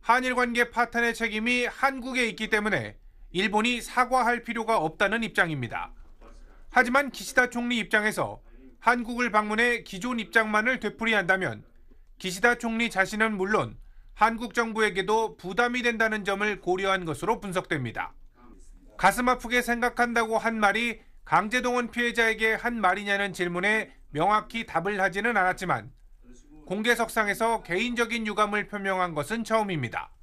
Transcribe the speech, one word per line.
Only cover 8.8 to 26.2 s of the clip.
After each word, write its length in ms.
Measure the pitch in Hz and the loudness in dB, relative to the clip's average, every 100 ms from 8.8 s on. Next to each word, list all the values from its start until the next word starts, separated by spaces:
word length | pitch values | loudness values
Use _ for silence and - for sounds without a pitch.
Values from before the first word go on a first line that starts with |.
한국을 500 | - 240 226 240 240 | 2 2 -2 -2 2
방문해 520 | 214 214 214 240 233 | 2 2 2 2 0
기존 360 | - 190 247 240 | -4 -8 -4 -4
입장만을 580 | 190 226 214 208 226 254 | 0 0 2 2 0 -2
되풀이한다면 840 | 214 - 226 214 175 190 170 107 - - - - - - | -4 -2 0 2 2 0 0 -6 -14 -20 -20 -20 -20 -8
기시다 380 | 185 185 240 233 | -8 2 4 4
총리 320 | 233 226 233 | -2 -2 -2
자신은 440 | 190 185 214 220 208 | 0 0 0 -2 0
물론 400 | 190 208 117 - - - - | 0 0 0 -8 -20 -20 -20
한국 400 | - 220 226 240 | 2 2 2 -4
정부에게도 840 | - 226 220 214 185 185 220 220 147 | -2 -2 0 0 0 0 0 0 -6
부담이 420 | 175 196 247 247 | -6 0 0 0
된다는 460 | 240 226 220 214 196 | -2 2 0 0 -2
점을 340 | 196 208 196 | -2 -2 -2
고려한 460 | 170 185 190 190 170 | -2 0 2 0 -2
것으로 340 | 139 175 226 | -4 -2 -2
분석됩니다. 720 | 202 180 - 156 120 - 87 - - _ - - - - - - | -2 -4 -2 -4 -4 -6 -8 -10 -20 _ -20 -20 -20 -20 -20 4
가슴 280 | 185 202 247 | 4 4 2
아프게 320 | 254 226 247 | 0 0 -2
생각한다고 720 | 240 240 240 233 240 233 220 220 | 0 0 0 0 0 2 0 0
한 240 | 226 220 | 0 2
말이 400 | 208 202 240 220 - - | 2 2 -2 -6 -14 -20
강제동원 680 | - 160 208 247 247 247 240 | 2 2 4 0 0 -2 -2
피해자에게 600 | 240 240 233 226 220 220 | -2 -2 2 0 2 0
한 260 | 208 240 233 | 0 -2 2
말이냐는 540 | 185 196 202 202 202 | 2 2 0 -2 -2
질문에 640 | 170 175 175 196 214 202 - - | -2 -2 0 2 0 -2 -14 -10
명확히 560 | 147 180 208 202 226 220 | 0 2 2 0 -10 -4
답을 340 | 165 180 208 | -2 -2 0
하지는 360 | 190 185 226 220 | 0 0 0 2
않았지만 540 | 185 180 180 127 107 - - - | 2 0 -2 -2 -2 -20 -20 -20